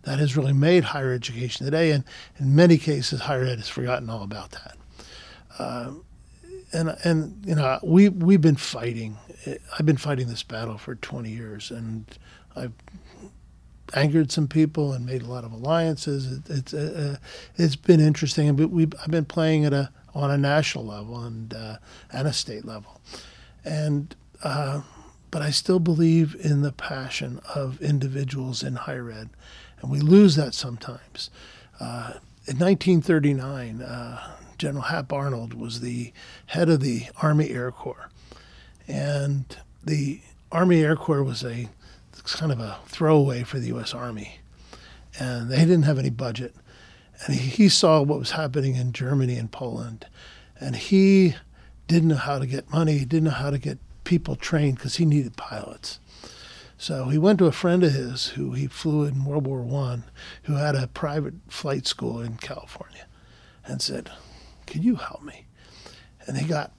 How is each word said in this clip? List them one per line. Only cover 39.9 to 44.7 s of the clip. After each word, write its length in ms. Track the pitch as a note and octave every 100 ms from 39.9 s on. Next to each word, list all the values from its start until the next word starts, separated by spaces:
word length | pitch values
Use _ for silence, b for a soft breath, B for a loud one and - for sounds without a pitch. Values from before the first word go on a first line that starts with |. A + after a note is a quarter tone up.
| D3+ C#3 D#3 - - _
Army 320 | E3 F#3 E3+
Air 120 | D3+
Corps 280 | D#3 - C#3+
was 200 | C3+ A#2
a, 240 | B2+ A#2 A2+ - b b b -
kind 260 | - - D#3+
of 80 | A#2+
a 180 | A2 -
throwaway 560 | - - D#3 D#3 C#3 B2
for 160 | A#2+ C3+
the 120 | A#2+
U 100 | A#2+
S 160 | A2
Army, 440 | A#2+ B2 G#2+ G2+ - - B B